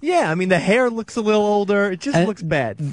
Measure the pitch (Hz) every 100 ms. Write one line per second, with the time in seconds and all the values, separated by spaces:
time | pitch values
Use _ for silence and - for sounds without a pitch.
0 | 294 349 190 170 185 180 175 220 254 226
1 | 220 - 214 214 208 208 196 202 202 185
2 | 269 285 190 202 165 156 120 101 147